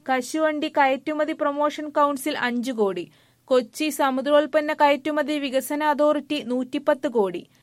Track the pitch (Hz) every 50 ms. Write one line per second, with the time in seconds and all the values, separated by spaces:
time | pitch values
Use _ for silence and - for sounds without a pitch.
0 | - - 262 254 247 - - 311 311 311 302 302 311 311 302 311 277 269 262 269
1 | - 311 302 302 302 294 311 311 302 285 285 285 294 302 294 - 302 302 294 311
2 | 294 285 285 269 - 311 294 - - 240 233 240 226 262 254 220 208 196 185 180
3 | 170 151 _ _ _ _ _ _ _ - 262 254 254 - - - 311 311 285 -
4 | 294 269 262 262 262 285 294 294 302 - - 311 302 302 302 302 302 285 285 285
5 | - 311 302 302 294 254 302 294 277 269 233 262 262 - 294 294 302 302 294 254
6 | 294 302 302 294 294 - 294 294 214 226 247 254 254 254 - 294 294 - 294 294
7 | - 294 226 240 202 185 180 - - - _ _